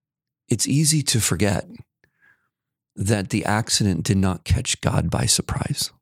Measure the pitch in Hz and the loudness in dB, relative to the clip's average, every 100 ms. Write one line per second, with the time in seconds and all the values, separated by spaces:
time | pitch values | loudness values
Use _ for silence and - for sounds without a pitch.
0 | _ _ _ _ - 107 - 139 156 160 | _ _ _ _ -6 -2 0 2 2 0
1 | 135 120 - 82 104 - - - - _ | 0 0 0 0 0 0 -4 -14 -20 _
2 | _ _ _ _ _ _ _ _ _ - | _ _ _ _ _ _ _ _ _ -6
3 | 98 110 95 110 - 107 - - 107 87 | 0 0 0 -2 0 0 0 0 2 0
4 | 113 95 95 90 - - - - - - | 0 2 2 0 0 0 0 -4 0 0
5 | - - - - - - - 143 - - | 0 0 2 0 -2 -4 -4 -4 -6 -10